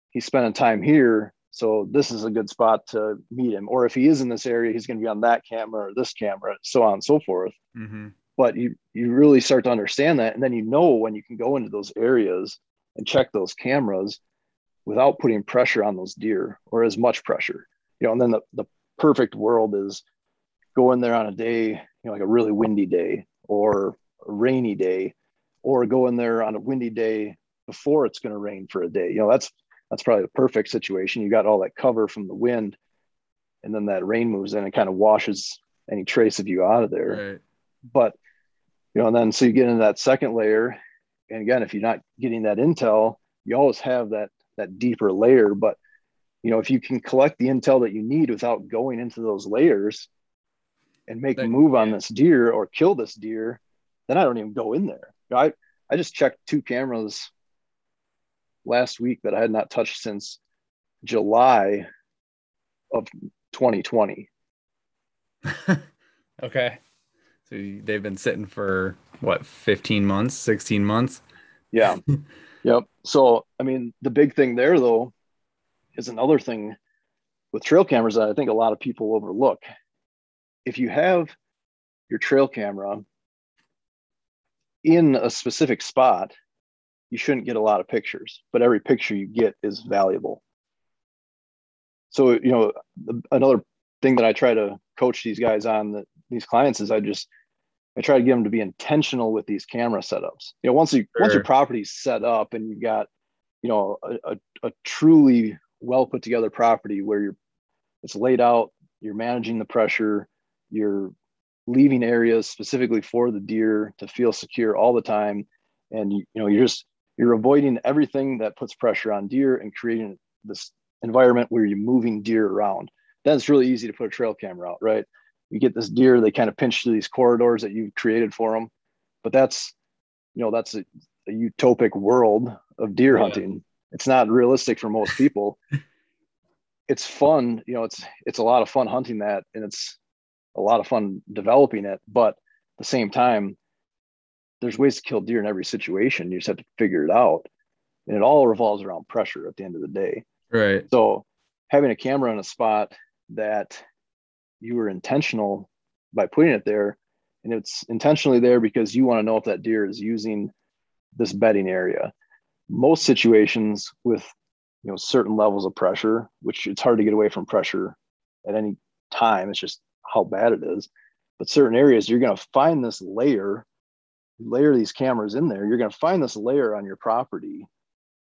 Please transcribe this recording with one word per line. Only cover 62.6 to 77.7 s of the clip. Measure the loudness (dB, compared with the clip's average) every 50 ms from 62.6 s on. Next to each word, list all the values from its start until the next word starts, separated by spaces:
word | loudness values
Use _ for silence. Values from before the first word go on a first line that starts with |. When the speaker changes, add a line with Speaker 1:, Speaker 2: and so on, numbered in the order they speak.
| _ _ _ _ _ _ -6
Speaker 1:
of | -6 -6 -8 -14 -18 -20 -20 -20 _ _ _ -6
twenty | 0 0 0 0 0 -4
twenty. | -2 0 0 0 0 -2 -8 -16 -20 _ _ _ _ _ _ _ _ _ _ _ _ _ _ _ _ _ _ _ _ _ _ -12
Speaker 2:
<laughs> | -12 -12 -8 -2 -2 -2 -2 -2 -10 _ _ _ _ _ _ _ _ _ -14 -14
Okay. | -6 -4 -4 -2 -4 -4 -8 _ _ _ _ _ _ _ _ _ _ _ _ _ _
So | -14
you, | -12 -12 -12 -14 -12 -8
they've | -6 -6 -6 -6
been | -8 -10
sitting | -6 -6 -6 -6 -6 -8
for, | -12 -10 -8 -6 -4 -4 -2 -4 -6 -8 -12 _ _ -18 -8
what, | -4 -4 -4 -4 -6
fifteen | -10 -18 -6 -2 0 0 0 0 -2 -2 0 0
months, | 0 0 0 -2 -4 -6
sixteen | -6 -2 -2 -2 -2 -2 -4 -2 -2 0
months? | 0 0 0 -2 -2 -4 -12 _ _ _ -20 _ _ _ _ _ _ 0
Speaker 1:
Yeah. | 2 2 2 2 -2 -2
Speaker 2:
<laughs> | -2 -2 -2 -4 -10 -20 -20 -20 -20 _ _ 0
Speaker 1:
Yep. | 2 2 2 0 -2 _ _ _
So, | 0 2 4 6 6 6 4 2 _ _ -6
I | -4
mean, | -4 -4 -4 -6 -8 -12 _ -8
the | -2
big | 2 4 2 4 4
thing | 2 0 2 2
there, | 2 2 4 4 4
though, | 4 4 2 2 0 -4 -10 _ _ _ _ _ _ _ _ _ _ _ _ _ _ _ _
is | -14 -12 -12
another | -6 -2 2 2 2 2
thing | 2 -2 -8 -8 -10 -12 -14 -16 _ _ _ _ _ _ _ _ _ _ _ _ _ _ -12
with | -10 0
trail | 4